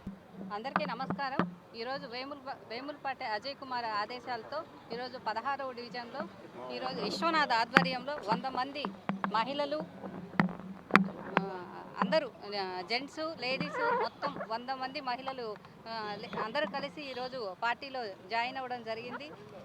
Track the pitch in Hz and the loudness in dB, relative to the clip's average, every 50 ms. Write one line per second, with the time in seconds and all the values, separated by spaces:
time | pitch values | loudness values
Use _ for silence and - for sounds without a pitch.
0 | - 196 - - - - - 175 196 190 208 208 226 269 285 - 302 277 233 233 | -10 -10 -10 -10 -16 -16 -12 -10 -8 -6 -6 -4 -4 0 0 0 0 0 -2 -4
1 | 262 - - - 285 262 262 285 - 180 - - - - - 233 233 247 269 285 | -2 -4 -2 -2 -2 0 2 0 0 0 -4 -10 -16 -14 -8 -6 -4 -4 -4 -4
2 | 285 247 226 254 262 277 294 277 262 269 240 - - - 220 240 269 294 294 285 | -4 -6 -6 -6 -6 -6 -8 -8 -8 -10 -10 -10 -10 -8 -8 -6 -6 -8 -10 -6
3 | - 269 262 - 262 226 214 214 208 269 277 - 277 262 247 240 233 220 214 202 | -4 -4 -4 -2 -2 -2 -2 -2 -2 -4 -8 -8 -6 -4 -2 -2 0 0 0 0
4 | 214 214 247 247 240 262 247 226 214 - - 311 339 - - - - - 226 233 | 0 -2 -4 -6 -4 -4 -4 -4 -4 -4 -4 -4 -6 -6 -12 -16 -8 -6 -4 -4
5 | 247 247 247 247 - 226 208 220 240 269 277 269 269 262 247 233 240 240 196 247 | -4 -4 -6 -4 -4 -2 -2 0 0 0 0 0 0 -4 -4 -6 -8 -6 -6 -6
6 | 240 233 254 269 320 - - - - 220 - 247 247 254 247 247 254 254 262 247 | -6 -6 -4 -4 -4 -6 -6 -12 -16 -14 -10 -8 -8 -6 -4 -2 -2 -2 0 0
7 | 208 208 - 196 320 330 320 311 294 247 240 226 233 233 247 - 262 269 262 247 | 0 0 0 4 4 6 8 8 6 8 6 6 6 10 10 10 10 10 4 0
8 | 247 269 294 302 - 202 208 - 247 262 262 254 254 277 285 302 269 196 - - | 0 -2 -2 -2 2 2 2 4 2 0 0 0 0 0 -2 -4 -4 -4 -4 -4
9 | - - 202 - - 196 202 220 226 247 277 285 285 285 294 311 302 - - - | -4 -4 -2 0 0 2 4 2 2 4 2 2 2 2 2 0 -2 -4 -8 -10
10 | - - - - - - - - - 180 - - - - - - - - - - | -10 -8 -8 -8 -8 8 8 10 10 10 4 -2 -8 -10 -10 -12 -6 8 8 8
11 | 190 190 - - - - - - 185 196 185 185 175 175 180 175 180 180 - 190 | 8 8 2 -4 -8 2 2 2 2 2 -2 -6 -6 -8 -8 -10 -10 -8 0 0
12 | 196 196 302 320 302 226 - - 202 202 208 202 190 185 185 185 180 180 226 247 | 2 4 6 4 4 2 -4 -10 -8 -4 -2 -2 -2 -2 -2 -4 -2 0 0 -2
13 | 277 277 - 311 311 320 330 277 240 247 262 269 302 - - 508 494 480 480 494 | -2 -2 -4 -4 -4 -4 -4 -2 -2 -2 0 0 -2 -2 0 0 2 2 4 4
14 | 440 - - - - 285 277 - - - 220 233 247 254 269 262 262 262 262 302 | 2 0 -2 -4 -4 -4 -2 -4 -4 -4 -4 -4 -2 -4 -4 -4 -4 -4 -4 -4
15 | 277 254 247 262 262 262 262 254 240 220 208 202 - - - - - 226 226 226 | -2 -2 -4 -2 -2 -4 -4 -4 -4 -6 -6 -8 -10 -16 -18 -16 -10 -8 -6 -4
16 | 214 208 208 202 226 - - 240 214 220 226 294 302 294 - 277 269 277 277 311 | -4 -4 -4 -6 -6 -6 -2 -2 -2 0 2 2 2 2 0 -2 -4 -4 -6 -6
17 | 294 269 254 240 254 254 254 262 220 190 180 - 226 233 240 240 277 277 262 262 | -8 -6 -4 -4 -4 -4 -4 -4 -4 -4 -4 0 2 2 2 0 -2 -6 -4 -4
18 | 240 202 185 - - 185 226 226 233 254 262 269 262 247 247 247 226 220 220 226 | -4 -4 -6 -8 -6 -2 0 2 2 0 -2 -4 -4 -2 -4 -4 -2 -4 -4 -4
19 | 233 247 247 - 285 302 311 - - - - - - | -4 -6 -6 -6 -8 -8 -12 -14 -14 -14 -14 -6 -6